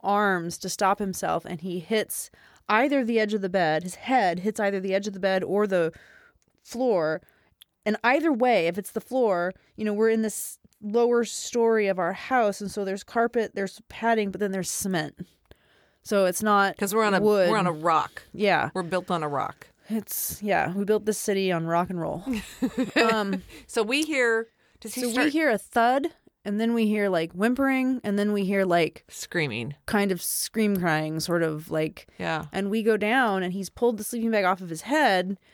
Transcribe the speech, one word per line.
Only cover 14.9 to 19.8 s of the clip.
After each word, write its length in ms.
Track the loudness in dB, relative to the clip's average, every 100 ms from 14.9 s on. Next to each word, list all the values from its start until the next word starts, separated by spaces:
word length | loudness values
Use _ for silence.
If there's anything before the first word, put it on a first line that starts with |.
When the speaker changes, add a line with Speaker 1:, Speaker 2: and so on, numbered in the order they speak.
| -2 -4 -10 -18 _ _ -20 _ _ _ _ -2
Speaker 1:
So 200 | 2 2
it's 160 | 2
not 340 | 2 4 4 0
Speaker 2:
'Cause 180 | -2
we're 100 | 2
on 100 | 2
a, 60 | 4
Speaker 1:
wood. 260 | 4 4 4
Speaker 2:
we're 60 | 4
on 100 | 0
a 60 |
rock. 520 | 0 2 2 0 -8 -14
Speaker 1:
Yeah. 340 | -2 2 2 0
Speaker 2:
We're 80 | -4
built 280 | -4 -4 -2
on 120 | -2
a 60 | -2
rock. 400 | -4 -4 -8 -20 _